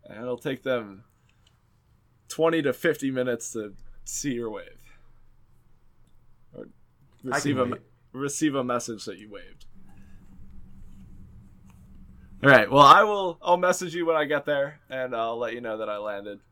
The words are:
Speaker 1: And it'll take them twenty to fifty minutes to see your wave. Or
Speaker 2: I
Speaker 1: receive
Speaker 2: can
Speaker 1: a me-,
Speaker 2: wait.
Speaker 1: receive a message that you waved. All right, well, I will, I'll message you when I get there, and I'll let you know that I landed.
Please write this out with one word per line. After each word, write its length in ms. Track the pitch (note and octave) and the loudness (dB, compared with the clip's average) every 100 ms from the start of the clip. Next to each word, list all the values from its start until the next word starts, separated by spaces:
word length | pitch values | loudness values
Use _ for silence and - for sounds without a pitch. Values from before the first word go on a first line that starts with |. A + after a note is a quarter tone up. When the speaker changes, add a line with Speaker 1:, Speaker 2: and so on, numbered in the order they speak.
| - | -18
Speaker 1:
And 140 | G#2 | -12
it'll 160 | B2 A#2+ | -8 -6
take 260 | D3+ B2+ | -6 -6
them 400 | C3 B2 G#2+ G2 - _ _ _ _ _ _ _ _ _ _ _ _ | -2 -4 -4 -18 -20 _ _ _ _ _ _ _ _ _ _ _ _
twenty 320 | - D#3+ E3 | 0 2 2
to 100 | C#3+ | 0
fifty 360 | B2 F3 D3+ C3+ | 0 -2 -2 -2
minutes 400 | C3 B2+ A#2 - | -2 -2 -2 -6
to 200 | A2+ G#2 G2 - - - | -10 -10 -14 -18 -18 -12
see 280 | - C#3+ | -8 -6
your 160 | A#2+ A#2 | -4 -6
wave. 300 | G2+ F2 - - - - - - - - - _ - - _ - - - - - | -10 -16 -20 -20 -20 -20 -20 -20 -20 -20 -20 _ -20 -20 _ -20 -20 -20 -20 -20
Or 120 | - - | -20 -20
Speaker 2:
I 720 | _ - _ _ _ C3 C#3 | _ -20 _ _ _ -4 -2
Speaker 1:
receive 200 | D3 C3 | 0 0
Speaker 2:
can 60 | |
Speaker 1:
a 20 | A#2+ | 0
me-, 60 | |
Speaker 2:
wait. 80 | - - _ _ | -2 -12 _ _
Speaker 1:
receive 420 | B2+ C#3 - D#3 C#3 | -8 -6 0 0 0
a 80 | |
message 420 | B2 A#2+ A#2+ A2 G#2+ | -2 -2 -4 -10 -10
that 120 | F#2 | -12
you 120 | G#2+ | -14
waved. 360 | G2+ F2 - - - - - - - - - - - - - - - - - - - - - - - - - - - - - | -18 -18 -20 -18 -18 -20 -20 -20 -20 -20 -20 -18 -16 -16 -18 -18 -18 -20 -20 -20 -20 -20 -20 -20 -20 -20 -20 -20 -20 -20 0
All 60 | C3+ | 8
right, 220 | B2+ G#2+ | 8 8
well, 100 | C#3 | 8
I 200 | C#3 F3 | 12 12
will, 340 | G#3+ G#3 F#3 E3 | 8 2 -2 -4
I'll 160 | F3+ F3 | 2 4
message 360 | F3+ F3+ F3+ | 4 0 -2
you 120 | E3+ E3 | -2 0
when 100 | D#3+ | 2
I 100 | C#3+ | 2
get 200 | D3 D3 | 0 0
there, 340 | C#3+ C#3+ D3 _ | -2 -2 -6 _
and 260 | C3 B2+ A#2 | -8 -6 -4
I'll 220 | A2+ A#2 | -4 -4
let 160 | A#2 | -6
you 80 | A#2+ | -6
know 160 | A#2+ A2 | -8 -6
that 120 | G#2+ | -6
I 80 | G#2 | -6
landed. 420 | G#2+ G2+ G#2 G#2 _ | -6 -8 -10 -16 _